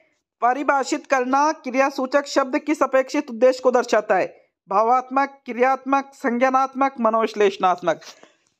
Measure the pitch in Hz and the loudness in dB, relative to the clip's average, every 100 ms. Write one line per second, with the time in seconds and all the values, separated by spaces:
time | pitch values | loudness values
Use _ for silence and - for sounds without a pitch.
0 | _ _ _ - 233 254 294 277 254 294 | _ _ _ -4 -2 0 0 -2 -2 -6
1 | - 269 254 269 302 311 254 254 269 277 | -2 -2 0 0 0 -2 -6 0 0 -2
2 | 262 285 277 277 262 294 294 - 262 262 | -2 -2 0 -2 0 -4 -4 -2 2 0
3 | 262 294 285 226 254 214 254 247 240 220 | 0 -4 -6 2 2 4 2 2 2 0
4 | 208 190 175 - _ _ - 196 226 254 | 2 0 0 -8 _ _ -4 0 2 0
5 | 247 269 277 277 - 233 262 262 262 277 | 0 -4 -4 -6 -12 0 0 0 -2 -2
6 | 269 - 269 240 262 262 269 262 269 262 | -4 -6 -4 0 0 2 -2 -2 -4 0
7 | 226 226 220 214 202 196 185 170 175 151 | 0 0 -2 2 0 2 -2 0 -2 -4
8 | - - - _ _ | -8 -20 -20 _ _